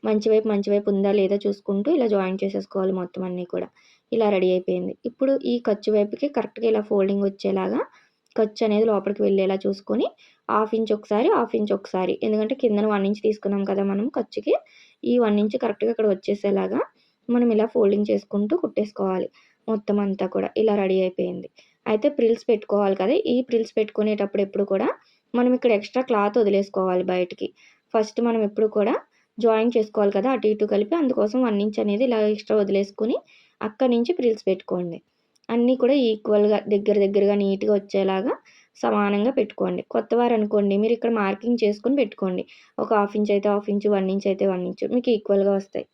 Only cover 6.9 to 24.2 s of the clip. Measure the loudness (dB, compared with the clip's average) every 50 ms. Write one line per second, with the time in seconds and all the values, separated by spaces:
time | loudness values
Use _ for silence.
6.9 | 0 0 2 2 0 0 -2 -2 -4 -4 -4 -2 -2 -2 -2 -2 -2 -4 -4 -6
7.9 | _ _ _ _ _ _ _ _ _ -2 -2 -2 -2 -4 -2 0 2 2 2 2
8.9 | 0 0 -2 -4 -2 0 0 2 2 2 2 0 0 -2 -2 -4 -4 -4 -6 -4
9.9 | -2 -2 -2 -4 -6 _ _ _ _ _ _ -2 0 0 0 0 0 -2 0 0
10.9 | -2 -4 -2 -2 0 2 2 2 2 2 0 0 -2 -4 -2 -2 -2 -4 -4 -6
11.9 | -4 -4 -2 -2 -4 -2 -2 -2 0 0 0 -2 -2 0 0 0 2 2 2 0
12.9 | 0 0 0 0 -2 0 -2 -2 -2 -2 -4 -4 -2 -2 -2 -2 -2 -2 0 -2
13.9 | -2 -2 -4 -4 -4 -6 -8 _ -8 -8 -2 0 -2 -2 -2 _ _ -20 -20 _
14.9 | _ _ -2 0 2 2 2 4 2 2 2 0 -2 -2 -4 -4 -4 _ -2 -2
15.9 | -2 0 0 0 0 -2 -2 -4 -4 -2 -2 -2 0 0 -2 -2 -2 -4 -4 -6
16.9 | _ _ _ _ _ _ _ -2 0 2 2 2 2 2 0 0 0 2 2 2
17.9 | 2 2 0 0 0 -2 -2 _ -4 -2 -2 0 -2 -2 -2 -2 -2 -4 -4 -4
18.9 | _ -4 -4 -2 -2 -2 -4 -6 _ -18 _ _ _ _ _ -4 -4 -4 -2 -2
19.9 | -2 0 0 -2 -2 -4 -4 -4 -2 -4 -4 -4 -2 0 0 2 2 2 0 0
20.9 | 2 0 0 0 -2 -4 -6 -4 -6 -8 -12 -14 _ -20 _ _ _ _ _ -2
21.9 | -2 2 2 0 2 2 2 2 2 0 0 0 0 0 0 -2 0 0 2 2
22.9 | 0 0 0 0 0 0 2 2 0 0 0 0 0 -2 -2 0 -2 -2 -2 -2
23.9 | -2 -2 0 0 0 -2